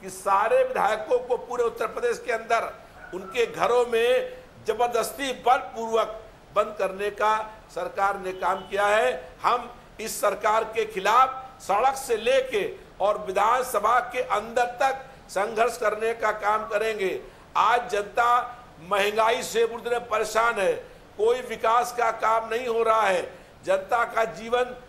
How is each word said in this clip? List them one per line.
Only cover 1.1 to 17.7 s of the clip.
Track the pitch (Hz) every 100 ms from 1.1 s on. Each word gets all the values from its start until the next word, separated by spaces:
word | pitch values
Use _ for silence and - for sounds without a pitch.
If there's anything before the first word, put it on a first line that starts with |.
| 494
को | 508 494
पूरे | - 247
उत्तर | 233 - 226
प्रदेश | 240 240 220 -
के |
अंदर | 233 226 226 170 - - - -
उनके | 180 190 247 220
घरों | 160 190 247 240
में | 226 240 254 - - - - -
जबरदस्ती | 220 240 226 214 - 277
बलपूर्वक | 247 233 262 - 226 226 220 214 - - - -
बंद | 196 220 -
करने | 190 190 202
का | 202 214 214 220 - -
सरकार | 165 180 196 196 196
ने | 185
काम | 185 180 190
किया | 190 196 202
है। | 214 254 247 - -
हम | - 247 233 - - -
इस | 220 -
सरकार | 208 196 220 214
के | 220 226
खिलाफ | 214 190 190 226 262 - - -
सड़क | - 202 254 262
से | - 220
लेके | 226 262 254 208 170 - - -
और | 190 202 160
विधानसभा | 196 214 254 254 208 214 240
के | 240 254
अंदर | - 202 226 233 240 -
तक | 269 262 - - -
संघर्ष | 180 214 220 233 233
करने | 214 214 226
का | 226 220
काम | 214 208 220 220
करेंगे। | 214 220 208 190 160 - - - 156
आज | 202